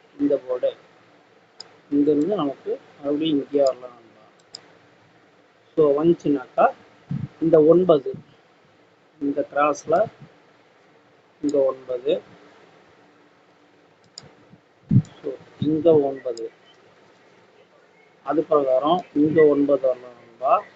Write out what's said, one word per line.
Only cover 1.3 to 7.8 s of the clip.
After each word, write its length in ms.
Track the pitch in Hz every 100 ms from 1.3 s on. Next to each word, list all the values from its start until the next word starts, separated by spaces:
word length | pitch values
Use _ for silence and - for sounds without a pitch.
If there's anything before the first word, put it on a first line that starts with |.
| _ _ - - _ -
இங்கிருந்து 480 | 143 147 147 165 202
நமக்கு 280 | 143 127 196 480 - -
மறுபடியும் 380 | 143 147 160 139
இங்கேயே 260 | 131 143 135
வரலாம் 260 | 123 127 123
நண்பா. 280 | 117 _ _ _ _ - _ _ _ _ _ _ _ _ _ _ _ -
So, 60 | 151 143
வந்துச்சுனாக்கா 680 | 170 170 156 143 127 - 220 - _ _ - - - - 160
இந்த 120 | 160 151
ஒன்பது, 380 | 170